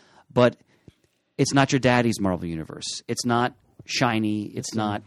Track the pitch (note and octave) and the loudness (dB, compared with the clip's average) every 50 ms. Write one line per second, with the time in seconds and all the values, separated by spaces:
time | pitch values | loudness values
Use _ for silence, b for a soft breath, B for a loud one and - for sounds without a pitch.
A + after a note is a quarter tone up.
0 | b b b b b - - B2 A#2+ A#2+ - - b b b b b b b b | b b b b b -2 2 4 4 4 4 0 b b b b b b b b
1 | b _ _ _ _ _ _ - C#3+ - - C#3 C3+ - C#3+ C3 A#2+ B2+ B2 B2 | b _ _ _ _ _ _ -2 0 2 4 4 4 4 2 2 2 4 4 4
2 | A#2+ A#2 G#2 - G2+ F#2+ F#2 D#2+ F2 E2+ E2 D#2+ D#2 - - - - - - - | 2 2 0 0 0 -2 -2 -2 -4 -6 -6 -6 -8 -10 -12 -12 -10 -10 -10 -10
3 | - - A#2 - - B2 A#2 A#2+ A#2+ B2+ - _ _ _ _ - - - - - | -10 -8 -8 -4 -2 0 0 2 0 -2 -4 _ _ _ _ -18 -12 -8 -2 0
4 | C#3 A#2+ A2+ A2 A2 G#2+ G#2 G#2+ G#2 - - - C3 - - A2+ G#2+ G#2 G#2 G#2+ | 0 0 0 0 0 -2 -2 -4 -6 -8 -10 -10 -10 -6 -4 -4 -2 -2 -4 -6
5 | G#2 | -8